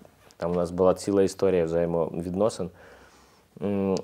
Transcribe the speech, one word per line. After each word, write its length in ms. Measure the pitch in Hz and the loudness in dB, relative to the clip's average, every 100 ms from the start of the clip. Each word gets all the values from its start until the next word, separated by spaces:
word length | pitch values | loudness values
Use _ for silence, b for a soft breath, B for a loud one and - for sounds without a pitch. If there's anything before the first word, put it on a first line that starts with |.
| - _ - - | -20 _ -20 -10
там 140 | 85 | -4
у 40 | 90 | -2
нас 160 | 85 | -2
була 220 | 90 92 | 2 4
ціла 300 | 90 - 98 | 4 2 2
історія 420 | 95 - 98 90 82 | 2 2 0 2 2
взаємовідносин. 1040 | 85 85 85 80 - 87 90 110 - 87 b b b b b b b b - | 0 0 0 -2 -4 -6 -2 -2 -2 -8 b b b b b b b b -8
М, 320 | 101 101 98 92 | -4 -2 0 -2